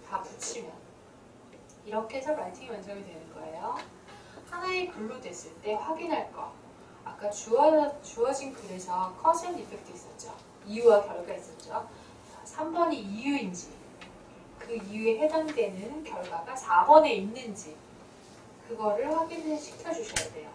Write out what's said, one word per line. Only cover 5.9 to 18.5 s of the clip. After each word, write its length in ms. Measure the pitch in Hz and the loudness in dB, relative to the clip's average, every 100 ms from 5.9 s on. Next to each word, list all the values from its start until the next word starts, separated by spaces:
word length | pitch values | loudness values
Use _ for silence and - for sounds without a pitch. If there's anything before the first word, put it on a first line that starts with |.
| 320 339 302 - | -4 0 -2 -2
거. 200 | - - - - - - - | -8 -12 -12 -20 -20 -20 -16
아까 240 | - - 208 | -14 -6 -6
주어-, 720 | 202 226 240 302 311 294 - | -4 2 6 8 8 4 -2
주어진 500 | - 233 254 277 269 | -8 0 0 0 -4
글에서 600 | - 185 185 - 180 214 - | -10 -10 -10 -4 -2 -2 2
커즌 380 | 320 339 359 320 | 4 4 0 -8
이펙트 340 | - - - | -8 -12 -14
있었죠. 420 | - - - - - - - 196 | -18 -18 -16 -14 -14 -18 -18 -10
이유와 380 | 220 240 202 | 6 8 8
결과 300 | - 170 175 | 6 -6 -8
있었죠. 360 | 185 - - - | -10 -12 -16 -8
자, 180 | - - - - - - - | -8 -8 -14 -20 -20 -20 -18
삼 280 | - - 320 | -14 -6 -2
번이 240 | 339 330 285 | 2 2 2
이유인지, 680 | 196 208 277 277 202 175 - - - - - - - - - - | -4 -6 -2 -2 -2 -8 -14 -18 -20 -20 -20 -20 -20 -20 -20 -16
그 160 | - | -8
이유에 440 | 226 196 214 220 226 | -8 -8 0 2 4
해당되는 840 | 311 320 311 247 202 185 220 302 | 4 4 0 0 0 -2 -8 -10
결과가 500 | 302 - - - 240 | -8 -8 -6 -6 -6
사 300 | 262 - 220 | -8 4 6
번에 300 | 269 311 302 | 12 12 10
있는지 640 | 208 202 240 240 190 156 151 - - - - - - - | 2 -2 -6 -10 -10 -12 -16 -18 -20 -20 -20 -20 -20 -20